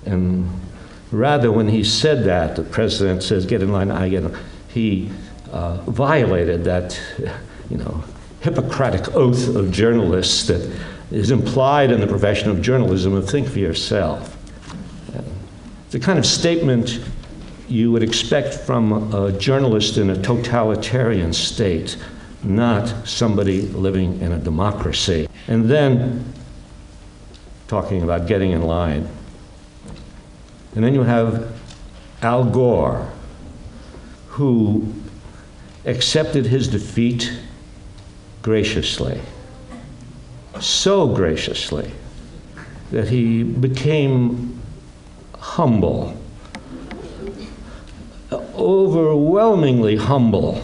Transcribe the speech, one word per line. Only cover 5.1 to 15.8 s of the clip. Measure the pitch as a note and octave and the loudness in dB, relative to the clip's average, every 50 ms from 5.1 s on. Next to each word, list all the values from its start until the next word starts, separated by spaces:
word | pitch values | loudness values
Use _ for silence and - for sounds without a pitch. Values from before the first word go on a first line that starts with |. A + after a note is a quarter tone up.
| - - - - - - - - | -8 -10 -12 -14 -16 -16 -16 -10
uh, | - - E2+ E2+ F2 F2+ - - | -8 -6 -4 -4 -4 -4 -4 -4
violated | F#2 G#2+ C3+ C3+ D#3 D#3 A#2+ G2+ F#2+ F2 E2+ E2 E2+ E2+ E2+ | -2 0 2 2 2 2 2 2 2 2 2 0 0 0 0
that, | F2+ F2 F2+ F2+ - - - - - - - - - - - - - - - - - | 0 0 0 -2 -4 -8 -10 -12 -12 -10 -8 -8 -8 -8 -10 -12 -16 -16 -16 -12 -8
you | - - | -8 -6
know, | - - - D#2+ D#2 - - - - - - - | -6 -6 -6 -8 -8 -10 -14 -16 -18 -18 -18 -4
Hippocratic | - - - - - B2+ - - C#3 A#2+ G2+ F#2 F#2 - - | -4 -2 0 0 -2 -2 0 0 0 2 2 0 -2 0 2
oath | - C#3 B2 B2 B2 - B2 B2 | 4 4 4 4 2 2 0 0
of | - G2 F#2 | 2 0 0
journalists | F2+ F2+ G#2+ A2+ A#2 A#2 G#2 F2+ E2+ F#2 F#2 - - - - | 2 2 4 4 4 4 4 2 2 2 2 2 0 0 2
that | - F2 F2+ F2 - - - - - - - - - | 0 0 0 0 -4 -8 -8 -10 -10 -12 -14 -14 -6
is | - G#2 G#2 G2+ | -2 0 2 4
implied | C3 A2+ A#2 A2 G#2+ C3+ C3 C3+ C#3 C#3+ C#3+ C3 | 4 2 2 2 2 2 4 4 6 6 6 6
in | A#2+ A2 | 4 4
the | G2+ | 2
profession | G2 G2+ G2 F#2+ G2+ G#2 G2+ - G#2 | 2 2 2 2 2 2 2 2 0
of | G#2 F2+ | 0 2
journalism | D#2+ - B2+ C3 A#2+ F#2+ F#2 F#2+ F2+ F#2+ G2 | 2 2 4 4 4 4 2 2 2 2 2
of | G2 F#2+ - | 2 0 0
think | - D3 B2+ B2+ | 0 0 0 0
for | - G2+ | -2 -2
yourself. | G2 E2+ E2 - - - A2 G#2 F#2 D#2+ D2 C2 - - - - - - - - - - - - - - - - - - - - - - - - - - - - - - - - | 0 0 -2 -2 -2 0 0 0 0 0 -2 -4 -8 -12 -14 -16 -18 -18 -18 -18 -16 -14 -14 -14 -14 -14 -14 -16 -16 -12 -10 -10 -10 -8 -10 -12 -12 -14 -16 -18 -18 -18 -18 -18